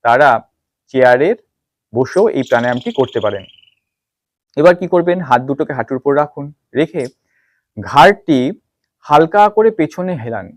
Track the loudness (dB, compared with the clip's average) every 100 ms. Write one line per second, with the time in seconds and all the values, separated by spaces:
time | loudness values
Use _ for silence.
0 | 2 4 4 2 _ _ _ _ _ 2
1 | 4 4 2 -2 _ _ _ _ _ -4
2 | -2 0 0 -2 -2 -2 0 -4 -6 -4
3 | -2 -2 -4 -6 -14 _ _ _ _ _
4 | _ _ _ _ _ 2 2 2 0 -2
5 | 0 -4 -2 -2 -2 -6 -6 -6 -6 -4
6 | -2 -2 -2 -8 -16 -18 _ -4 -4 -4
7 | -10 _ _ _ _ _ _ -14 -2 4
8 | 4 2 -2 -2 -2 -8 _ _ _ _
9 | 0 2 2 2 2 2 0 0 -6 -6
10 | -8 -8 -8 -10 -12